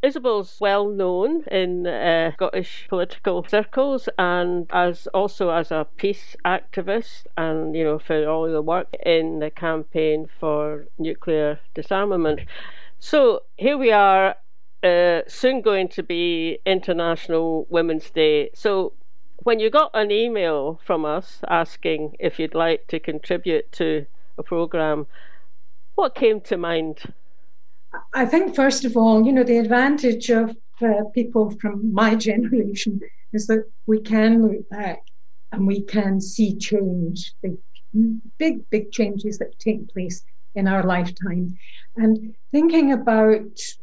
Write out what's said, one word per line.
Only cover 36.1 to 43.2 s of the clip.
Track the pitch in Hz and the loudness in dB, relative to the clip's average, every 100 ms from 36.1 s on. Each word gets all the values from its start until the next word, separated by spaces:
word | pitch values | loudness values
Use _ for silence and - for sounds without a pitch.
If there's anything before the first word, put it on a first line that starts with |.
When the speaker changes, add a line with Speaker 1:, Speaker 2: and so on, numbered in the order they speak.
| 190 | 0
Speaker 2:
see | 190 - 214 175 | -2 0 0 0
change, | - 208 190 180 165 - - - | 0 0 0 0 -2 -2 -6 -6
the | 190 180 - - - 214 226 220 220 - | -6 -6 -8 -8 -4 2 2 2 -6 -2
big, | 320 233 - | 0 0 0
big | 214 208 | -2 -2
changes | - 208 202 208 202 | -2 -2 0 -4 -4
that | - - | -6 -4
take | - 220 - | -2 -2 -2
place | - 180 180 - - - | -6 -6 -6 -8 -8 -6
in | - 190 | -2 2
our | 196 | 2
lifetime. | 180 180 175 180 185 175 180 180 - - - - | 2 2 0 -4 -4 -2 -2 -4 -6 -6 -6 2
And | 220 220 220 - - | 4 4 0 -10 -2
thinking | 285 330 330 277 | 2 4 6 4
about | 254 - 220 | 4 4 6